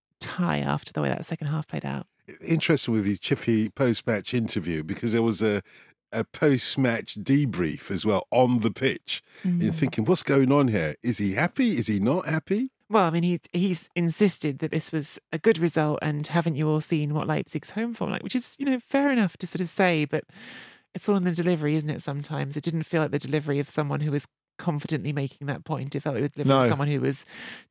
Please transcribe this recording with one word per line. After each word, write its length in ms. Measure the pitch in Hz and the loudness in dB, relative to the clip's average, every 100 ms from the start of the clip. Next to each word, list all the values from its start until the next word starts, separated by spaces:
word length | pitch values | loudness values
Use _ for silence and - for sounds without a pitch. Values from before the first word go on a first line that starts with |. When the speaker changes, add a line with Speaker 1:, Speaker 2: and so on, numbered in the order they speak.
| _ - | _ -12
Speaker 1:
tie 400 | - - 175 73 | -8 -4 -2 -2
after 320 | 139 151 - | -2 -4 -4
the 100 | - | -4
way 60 | 143 | -2
that 160 | - | -2
second 240 | - 165 147 | -4 -6 -4
half 200 | 156 - | -4 -6
played 180 | 151 139 | -6 -6
out. 220 | 135 - _ - - - | -8 -10 _ -20 -10 -2
Speaker 2:
Interesting 480 | 165 - 151 - | 0 2 2 2
with 140 | 113 101 | 2 2
his 120 | 101 | 0
chippy 500 | - 139 - 110 107 | 0 0 2 2 2
post-match 640 | - 131 110 - 107 - 123 | 2 2 2 0 -2 -2 -2
interview, 480 | 110 113 85 80 | -2 -2 -2 -2
because 300 | 80 - 120 | -4 -4 0
there 100 | 113 | 2
was 180 | 117 95 | 2 2
a, 220 | 110 104 - - - _ _ | 2 0 -4 -16 -20 _ _
a 120 | 113 107 | -6 -6
post-match 880 | - 156 131 - - 127 113 98 - | 0 2 2 0 0 0 0 -4 -6
debrief 760 | 98 139 139 90 82 71 - | 2 2 2 0 -2 -2 -6
as 160 | 95 107 | -2 2
well 220 | 98 - | 0 2
on 300 | 117 123 123 | 2 4 4
the 100 | 110 | 0
pitch. 540 | - 131 - - - - - | 0 -2 -2 -6 -8 -8 -6
Speaker 1:
Mm. 200 | 185 175 | -2 0
Speaker 2:
You're 100 | 165 | 0
thinking, 320 | 165 143 - 110 | 0 -2 0 2
"What's 160 | 180 | 2
going 300 | - 139 131 | 4 4 6
on 160 | 143 131 | 6 4
here? 260 | 107 78 - | 2 0 -2
Is 160 | 120 117 | -2 0
he 160 | 101 | 0
happy? 420 | 98 175 - 240 143 | 0 0 2 0 0
Is 120 | 104 | 0
he 120 | 104 | 2
not 280 | 107 175 - | 2 0 0
happy?" 420 | 160 - 202 262 _ - | -2 -2 -2 -2 _ 0
Speaker 1:
Well, 180 | 214 170 | 2 4
I 40 | |
mean, 140 | 170 | 2
he, 160 | 175 175 - | 0 0 -2
he's 380 | 175 190 175 - - | 0 0 0 -2 -2
insisted 640 | 170 160 208 - 151 139 | 2 4 4 2 -2 -2
that 100 | 156 | -4
this 220 | 160 - | -2 -2
was 280 | 160 147 - - | -2 -2 -4 -4
a 80 | 160 | 0
good 180 | 220 160 | 2 2
result 420 | 165 160 151 147 | 2 2 0 0
and 240 | 156 147 151 | -2 -4 -2
haven't 260 | 170 165 | 0 0
you 160 | 143 156 | 0 0
all 120 | 156 | 0
seen 340 | - 160 147 147 | 0 -2 0 -2
what 100 | - | 0
Leipzig's 460 | 151 - 151 - | -2 -4 -6 -6
home 240 | 208 233 226 | -6 -6 -4
form 160 | 185 | -4
like? 100 | - | -4
Which 140 | - 254 | -4 -2
is, 200 | - - | -2 -2
you 60 | 277 | -2
know, 140 | 254 | -2
fair 300 | - 277 285 | 0 0 2
enough 260 | 247 196 - | 2 0 0
to 100 | 180 | -4
sort 140 | 170 | -2
of 80 | 180 | 0
say, 360 | - 185 160 147 | 2 4 4 0
but 200 | 160 - - - - - - _ | -4 -6 -16 -20 -20 -20 -20 _
it's 160 | - - | -4 0
all 60 | 202 | 2
in 80 | |
the 80 | 180 | 2
delivery, 440 | 170 170 170 151 156 | 0 0 0 2 0
isn't 120 | 151 | -2
it, 140 | - | -4
sometimes? 520 | - 139 143 147 139 147 | -6 -6 -6 -4 -4 -4
It 80 | |
didn't 200 | 165 160 | -4 -4
feel 180 | 156 165 | -2 0
like 100 | 147 | 0
the 60 | 139 | -2
delivery 400 | 131 151 147 143 | -2 -2 0 -2
of 140 | 143 | -2
someone 300 | - 143 143 | -2 -2 -2
who 100 | 151 | -2
was 160 | 143 - _ _ - | -2 -4 _ _ -8
confidently 540 | - 147 - 156 143 | -4 -2 -2 -4 -2
making 340 | 143 139 - 143 | -4 -4 -6 -6
that 160 | 139 | -6
point. 320 | - 139 135 143 | -6 -6 -4 -6
It 60 | |
felt 140 | 151 123 | -4 -2
like 80 | |
the 200 | 139 - | -2 0
delivery 100 | 135 | 4
Speaker 3:
No. 80 | 135 | 6
Speaker 1:
of 80 | 123 | 6
someone 200 | 135 147 | 4 0
who 120 | 143 | 0
was 240 | 131 135 - - - - - | 0 -2 -6 -14 -16 -16 -16